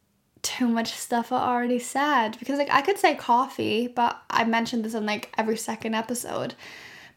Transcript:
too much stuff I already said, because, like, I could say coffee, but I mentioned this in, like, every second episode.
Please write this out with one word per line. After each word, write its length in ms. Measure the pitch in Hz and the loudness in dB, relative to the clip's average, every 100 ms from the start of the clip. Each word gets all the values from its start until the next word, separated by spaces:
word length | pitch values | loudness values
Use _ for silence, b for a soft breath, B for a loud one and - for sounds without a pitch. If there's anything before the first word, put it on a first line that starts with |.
| _ _ _ _ | _ _ _ _
too 260 | - - 247 | -8 0 2
much 240 | 226 226 | 2 -2
stuff 400 | - - 233 233 | -6 -2 -2 0
I 60 | 254 | 0
already 420 | 254 240 240 247 | 2 2 0 0
said, 580 | 240 269 294 269 214 - | -2 0 2 4 2 -2
because, 220 | - 277 | -4 -2
like, 100 | 285 | 4
I 120 | 277 | 4
could 160 | 285 392 | 4 4
say 180 | 349 - | 2 2
coffee, 720 | - 240 262 - 220 214 240 | 4 4 2 -2 -2 0 0
but 340 | 247 240 - - | 0 0 -2 -2
I 140 | 226 | 0
mentioned 400 | 226 226 233 240 | 2 2 0 -2
this 100 | 220 | -4
in, 120 | 226 214 | -4 -2
like, 280 | 208 - - | -4 -4 -2
every 200 | 220 220 | -2 -2
second 380 | - 214 226 220 | -4 -6 -4 -2
episode. 580 | 226 240 - - 240 - B B B B B | -2 -6 -4 -6 -6 -8 B B B B B